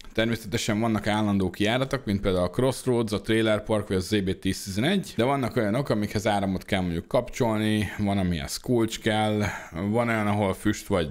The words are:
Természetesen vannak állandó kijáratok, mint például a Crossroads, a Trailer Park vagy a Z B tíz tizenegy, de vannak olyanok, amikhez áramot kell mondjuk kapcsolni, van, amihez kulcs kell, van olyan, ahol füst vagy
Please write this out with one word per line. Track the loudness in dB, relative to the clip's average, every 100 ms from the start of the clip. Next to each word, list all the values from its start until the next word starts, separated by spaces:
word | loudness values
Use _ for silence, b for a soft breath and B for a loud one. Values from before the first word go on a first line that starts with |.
| -6
Természetesen | -2 0 -2 -4 -4 0 0
vannak | 0 0 0
állandó | 0 2 2 0
kijáratok, | 0 0 2 0 -4
mint | -2 0
például | 2 2
a | 0
Crossroads, | 2 0 0 0 0 0
a | -2
Trailer | 2 2 4 2
Park | 0 -2 0
vagy | -2
a |
Z | 2
B | 0 0 -2
tíz | -2 -4
tizenegy, | -4 -2 0 0 -2 0
de |
vannak | 0 2 0 0
olyanok, | 0 0 0
amikhez | 0 0 -2 0
áramot | 2 2 -2
kell | -2 -2
mondjuk | 0 -2 0
kapcsolni, | 0 0 0 0 2 2 2 0 -2
van, | 0 2
amihez | 0 0 -4 -6
kulcs | 0 2 2 0
kell, | 0 2 2 0 -2 B B -4 0
van | 0 2
olyan, | 0 0
ahol | 2 0
füst | 0 -2 -2 0
vagy | 0 0